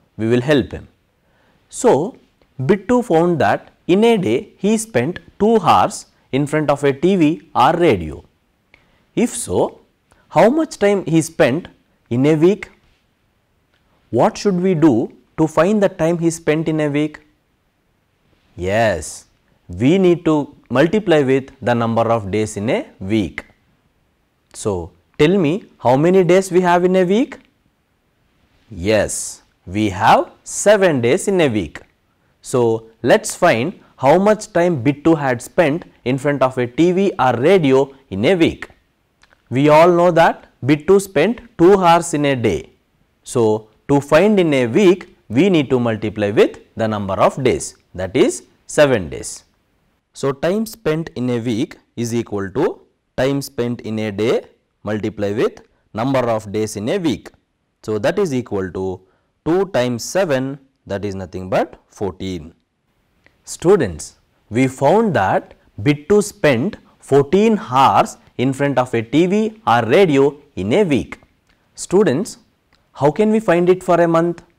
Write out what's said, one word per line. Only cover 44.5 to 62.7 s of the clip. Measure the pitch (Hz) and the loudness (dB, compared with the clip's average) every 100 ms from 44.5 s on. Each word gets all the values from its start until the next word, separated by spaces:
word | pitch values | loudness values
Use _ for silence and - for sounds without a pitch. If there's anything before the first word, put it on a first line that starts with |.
a | 135 120 | 0 0
week, | 143 190 190 - _ - | 2 2 2 -4 _ -6
we | 113 196 | 0 2
need | 165 131 | 2 0
to | 127 | 0
multiply | 120 110 110 101 101 | 0 -4 -6 -4 -2
with | 123 254 - _ - | 2 0 -2 _ -6
the | 113 | -4
number | 104 98 | -4 -4
of | 95 160 147 | 0 0 0
days, | 127 78 - - _ | -2 -2 -6 -16 _
that | 90 92 120 | -10 -6 0
is | 240 - - _ _ | 0 -2 -14 _ _
seven | - 147 117 80 | 0 2 2 -4
days. | 64 - - _ _ _ _ _ _ _ | -12 -14 -16 _ _ _ _ _ _ _
So | - 139 | -8 -6
time | 135 165 208 220 | -4 -4 -4 -6
spent | - 160 156 160 - | -8 -4 -4 -6 -6
in | 123 | -4
a | 120 | -4
week | 117 110 151 - _ - | -4 -4 -4 -10 _ -8
is | 117 117 | -4 -4
equal | - 101 98 | -4 -6 -6
to | 110 202 - _ _ _ - | -4 -4 -4 _ _ _ -4
time | 131 139 | -2 -2
spent | 135 - 120 120 | -6 -6 -6 -6
in | - 110 | -8 -6
a | 107 | -6
day | 101 113 214 - _ _ _ | -2 -2 -2 -4 _ _ _
multiply | 101 107 107 101 101 | -8 -6 -6 -6 -6
with | 107 214 - _ _ _ | -2 -4 -6 _ _ _
number | 104 127 135 | -8 -2 -2
of | 117 110 104 | 0 -4 -4
days | 104 107 104 | -6 -6 -6
in | 110 | -6
a | 196 | -4
week. | 160 101 - _ _ _ _ _ | -2 -4 -8 _ _ _ _ _
So | - 107 | -8 -4
that | 135 180 | -2 -2
is | 190 | -2
equal | 127 120 101 95 | -4 -4 -6 -6
to | 95 95 90 _ _ _ _ 151 | -6 -6 -8 _ _ _ _ -2
two | 180 196 | -2 0
times | 127 123 120 | -2 -2 -4
seven, | - 180 190 131 135 143 _ _ - | -6 -4 -2 -2 -4 -10 _ _ -10
that | 98 101 | -8 -6
is | |
nothing | 95 90 92 92 | -8 -10 -12 -6
but | 135 - - _ | -4 -4 -10 _
fourteen. | - 98 87 95 90 76 _ _ | -8 -8 -6 -10 -10 -12 _ _